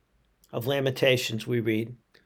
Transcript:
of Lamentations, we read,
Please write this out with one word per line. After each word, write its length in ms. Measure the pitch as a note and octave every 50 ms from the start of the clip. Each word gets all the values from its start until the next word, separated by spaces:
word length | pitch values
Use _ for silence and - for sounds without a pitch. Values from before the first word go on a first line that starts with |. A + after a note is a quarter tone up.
| _ _ _ _ _ _ _ _ _ _
of 140 | - B2+ A2+
Lamentations, 800 | C3 C#3+ C#3 C3+ C3+ B2+ - C#3+ C3+ B2+ B2 - - A2+ G#2+ -
we 140 | B2 B2 A#2
read, 340 | G#2+ A2+ A2 G#2+ A2+ A#2 B2 - _ _ _ _ _